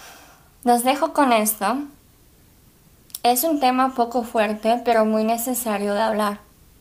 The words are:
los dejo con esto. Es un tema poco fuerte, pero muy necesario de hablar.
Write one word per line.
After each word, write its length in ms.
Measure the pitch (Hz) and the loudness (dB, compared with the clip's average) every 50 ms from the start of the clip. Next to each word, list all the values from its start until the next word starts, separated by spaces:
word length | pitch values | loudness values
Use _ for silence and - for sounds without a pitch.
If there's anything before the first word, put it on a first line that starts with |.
| - - - - - - - _ _ _ _ _ - | -20 -20 -20 -20 -20 -20 -20 _ _ _ _ _ 0
los 200 | 240 240 240 233 | 2 2 4 2
dejo 280 | 254 285 285 320 311 | 0 0 0 -2 0
con 220 | - 302 277 254 233 | 2 2 2 4 2
esto. 420 | 214 214 214 - - 196 202 240 285 294 285 - _ _ _ _ _ _ _ _ _ _ _ _ _ _ _ _ _ _ _ _ _ _ - - - | 2 2 0 -2 -2 -4 -4 -4 -4 -6 -10 -16 _ _ _ _ _ _ _ _ _ _ _ _ _ _ _ _ _ _ _ _ _ _ -20 -12 0
Es 220 | - 240 247 247 320 | 0 2 2 2 0
un 160 | 330 311 285 | 0 0 2
tema 340 | 262 254 254 254 262 254 254 | 2 2 2 2 0 0 0
poco 280 | 247 233 233 - 254 | -2 -2 0 -2 -4
fuerte, 580 | 226 - - 226 208 208 214 214 - 220 240 240 240 | -4 -2 -2 -2 0 0 -2 -2 0 0 0 0 0
pero 180 | 240 226 220 220 | 2 2 2 2
muy 180 | 220 220 220 | 2 0 0
necesario 720 | 220 220 233 226 226 262 247 - - 220 208 196 208 202 | 0 0 -2 -2 -4 -4 -4 -4 -4 -4 -4 -2 -2 -2
de 80 | 202 202 | -2 -2
hablar. 400 | 226 220 220 208 214 202 208 - - _ _ _ _ - _ _ | -2 -2 0 -2 -2 -2 -4 -8 -14 _ _ _ _ -20 _ _